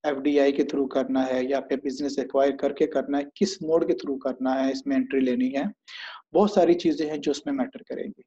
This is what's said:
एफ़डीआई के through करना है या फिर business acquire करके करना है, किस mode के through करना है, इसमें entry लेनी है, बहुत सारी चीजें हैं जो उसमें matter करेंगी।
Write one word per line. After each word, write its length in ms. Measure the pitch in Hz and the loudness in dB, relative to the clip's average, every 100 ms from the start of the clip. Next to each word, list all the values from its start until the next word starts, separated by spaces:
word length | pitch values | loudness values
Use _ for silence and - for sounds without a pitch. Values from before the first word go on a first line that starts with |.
| 151 | -4
एफ़डीआई 460 | 135 143 143 139 | -2 2 4 4
के 120 | 139 | 2
through 260 | 143 139 131 | 0 0 0
करना 280 | 135 131 131 | 0 0 0
है 260 | 131 127 127 | 0 0 0
या 120 | 135 | -2
फिर 220 | - 135 | -2 -4
business 360 | 139 131 143 143 | -4 -4 -4 -4
acquire 360 | 127 135 139 135 | -2 2 2 2
करके 320 | 139 139 151 | -2 0 0
करना 300 | 139 135 143 | 0 -2 -4
है, 80 | 143 - | -4 -2
किस 260 | 196 - | -2 -2
mode 240 | 156 165 165 | 0 2 2
के 60 | |
through 260 | 165 147 135 | -2 -2 -4
करना 300 | 135 127 131 | -4 -2 -2
है, 180 | 135 135 | 0 0
इसमें 240 | 135 139 135 | -2 -2 0
entry 260 | 131 139 | 0 0
लेनी 280 | 127 123 127 | 2 2 0
है, 220 | 139 202 - - - - - _ | 0 -4 -6 -20 -16 -16 -18 _
बहुत 200 | 165 202 | 2 4
सारी 200 | 202 170 | 4 4
चीजें 340 | 170 170 147 151 | 4 2 0 -4
हैं 140 | 151 | -2
जो 100 | 147 | -2
उसमें 220 | 143 - | -4 -4
matter 280 | 139 123 - | -4 -4 -6
करेंगी। 420 | - 131 - - | -12 -10 -10 -12